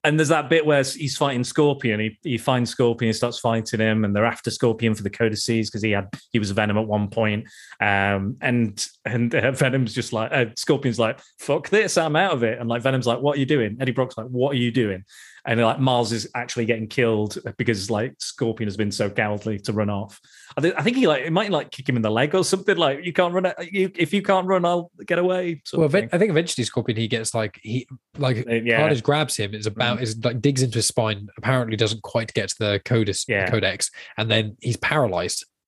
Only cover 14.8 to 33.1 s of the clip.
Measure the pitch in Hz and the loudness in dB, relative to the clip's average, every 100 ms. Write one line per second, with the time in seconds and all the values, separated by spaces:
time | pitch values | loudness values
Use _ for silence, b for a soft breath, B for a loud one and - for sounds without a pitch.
14.8 | 107 95 98 B B B - 117 113 135 | 0 -2 -10 B B B -2 2 2 2
15.8 | 131 123 113 117 117 120 120 - 110 113 | 2 2 0 -2 -4 -8 -6 -4 0 -2
16.8 | 110 - 117 107 107 - 120 - 120 104 | -2 0 2 2 -2 -6 -10 -4 -2 -2
17.8 | 98 107 127 - - - 113 110 107 95 | -2 -2 -4 -8 -14 -4 -4 -2 -6 -2
18.8 | 104 - 104 101 107 104 107 101 101 104 | -4 0 -2 0 -2 -2 -4 -6 -4 -2
19.8 | 104 101 104 - B B B - 160 185 | -2 -2 -6 -16 B B B -2 0 2
20.8 | 147 254 208 143 151 165 214 160 127 - | 0 4 4 2 2 0 2 -2 -2 -8
21.8 | 135 123 107 110 143 190 175 190 196 175 | -2 0 2 2 2 2 2 0 0 2
22.8 | 151 139 180 175 175 180 185 - 170 196 | 2 0 -2 0 2 2 0 -2 -6 0
23.8 | 185 - 160 202 196 190 185 185 175 175 | 0 0 0 0 2 2 2 2 2 0
24.8 | 175 - - 170 180 185 180 156 - 165 | -2 -16 -2 0 2 0 -2 -6 -4 0
25.8 | 156 175 113 175 214 160 175 - 117 - | 4 2 2 2 2 2 0 -4 -2 -2
26.8 | 113 110 113 113 110 113 107 - 110 127 | -2 -2 -2 -2 -2 -2 -4 -8 -6 -6
27.8 | - 127 _ - 131 113 120 113 117 113 | -6 -20 _ -4 -2 -2 0 0 2 4
28.8 | 156 135 123 147 143 - 101 107 107 107 | 4 2 2 2 0 -2 -4 -4 -6 -2
29.8 | 120 120 120 110 120 120 143 131 127 113 | 0 0 -4 -2 -2 2 2 2 0 0
30.8 | - - 110 101 101 - 123 131 113 110 | 0 0 0 -2 -8 -6 0 0 0 0
31.8 | 110 110 - 117 110 - 98 - 107 101 | 0 0 -4 -4 -2 -4 -4 -2 0 0
32.8 | - 120 101 | 2 2 2